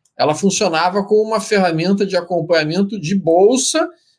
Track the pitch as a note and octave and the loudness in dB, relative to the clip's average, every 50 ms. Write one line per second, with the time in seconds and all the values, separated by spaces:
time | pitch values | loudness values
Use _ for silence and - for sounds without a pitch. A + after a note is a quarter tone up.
0 | _ _ _ - C3 D3 D3+ D3+ G3 F#3+ - - G#3+ F3+ D#3+ D#3 F3 F3+ F#3 G3+ | _ _ _ -2 -2 0 0 0 0 0 0 0 -2 0 0 0 0 0 0 -2
1 | G3 G3+ G#3+ G#3+ A3 A3 A3 G3+ G#3 - G#3+ G3 F#3 F3 D#3+ D#3+ E3 F#3 G3 G3 | 0 0 2 0 2 0 -2 -4 -2 0 0 2 2 2 0 0 0 0 0 0
2 | G3+ F#3 F#3 F3 F3 - F3+ E3+ D#3 D#3+ E3+ D#3+ D3+ D3+ E3 F#3+ G3+ G3 A3+ F#3+ | 0 -2 -2 -4 -4 -2 -4 -4 0 0 0 0 0 0 0 -2 -2 -2 -4 -6
3 | D3 D#3+ G3+ G3 D#3 E3 E3 F3+ G3 A3 C4 B3+ - - - D#4+ E4 E4+ - _ | -4 -4 -2 -2 0 2 4 6 6 4 4 2 0 -2 -2 -2 -2 -4 -8 _
4 | _ _ _ | _ _ _